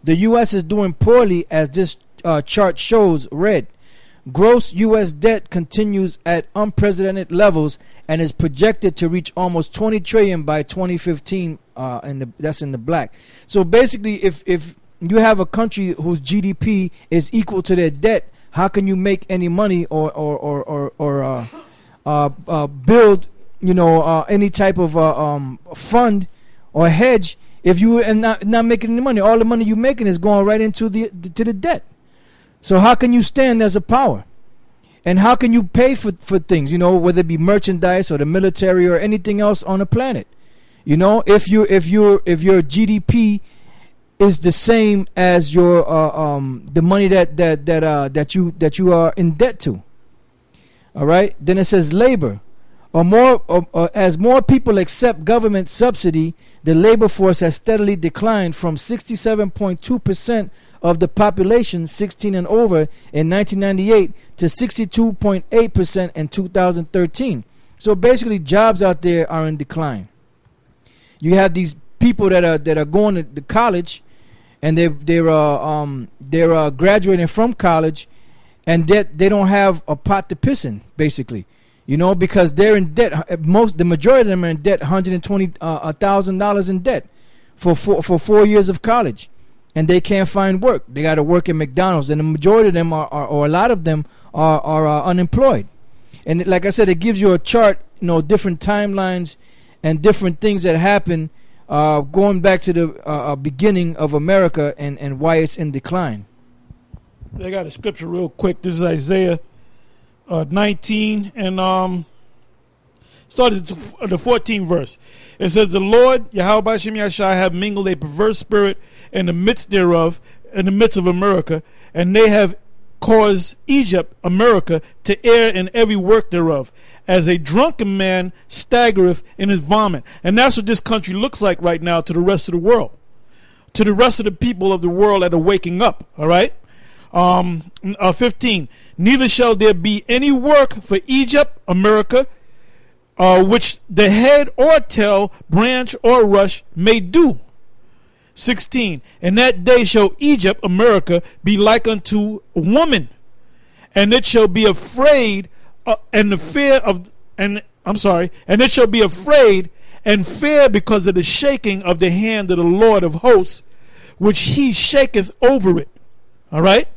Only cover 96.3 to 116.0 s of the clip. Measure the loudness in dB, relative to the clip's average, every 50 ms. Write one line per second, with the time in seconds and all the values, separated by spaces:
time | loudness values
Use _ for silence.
96.3 | -4 -2 0 0 0 0 0 -2 0 2 2 2 2 0 0 -2 -2 2 2 2
97.3 | 2 2 0 0 2 4 4 4 2 0 -8 -16 -14 -8 -4 -2 -2 -2 0 0
98.3 | 0 0 0 -4 -6 -4 -4 -4 -2 -2 -2 -4 -4 -4 -4 -4 -4 -6 -8 -10
99.3 | -12 _ -20 -20 -20 -20 -20 -20 _ _ -4 -4 -4 2 2 2 2 2 0 -4
100.3 | -4 -2 -2 -2 -2 0 0 0 0 2 2 2 0 0 0 -2 -4 -4 -6 -10
101.3 | -12 -20 -20 -20 -20 -20 -12 -4 -2 0 0 2 0 -2 -4 -2 0 0 2 2
102.3 | 0 2 2 2 0 2 -2 -2 -2 -2 -2 -2 -6 -10 -10 -8 -8 -6 -6 -6
103.3 | -6 -6 -8 -10 -6 0 0 0 2 0 -2 -4 -4 -6 -6 -4 -2 -4 0 2
104.3 | 2 2 2 0 0 -2 -4 -4 -6 -8 -10 -10 -10 -10 -10 -10 -8 -4 -2 0
105.3 | 0 0 0 -2 -6 -8 -8 -8 -8 -8 -8 -6 -6 -6 -4 -6 -8 -10 -14 _
106.3 | _ _ _ _ _ _ _ _ -20 _ _ _ -20 -20 _ _ _ _ -20 -18
107.3 | -16 -14 -12 -10 -8 -8 -10 -10 -14 -10 -10 -10 -10 -8 -12 -8 -6 -6 -6 -8
108.3 | _ -4 -4 -4 -4 -4 -8 -8 -4 -4 -2 -2 -2 -4 -2 -2 -2 0 0 -2
109.3 | -2 -6 -8 _ _ -20 -20 -20 -20 -20 -20 -20 _ _ _ _ _ _ _ -8
110.3 | -6 -6 -6 -4 -2 -2 -2 -2 -2 -6 -6 -6 -4 -2 -2 -2 -4 -4 -6 -8
111.3 | _ -8 -6 -6 -4 -4 -2 -2 -2 -2 -2 -4 -6 -8 -10 _ _ -20 -20 -20
112.3 | -20 _ _ _ _ _ _ _ _ _ _ _ _ _ _ _ _ _ _ _
113.3 | -2 0 0 0 0 -4 -8 -10 -14 -16 -16 -20 -14 -12 -6 -6 -6 -4 0 0
114.3 | 0 0 0 -4 -4 -4 -2 -2 -2 -4 -4 -8 -16 _ _ -20 -20 -20 -20 -20
115.3 | -10 _ -4 0 2 2 0 2 0 -2 0 2 4 6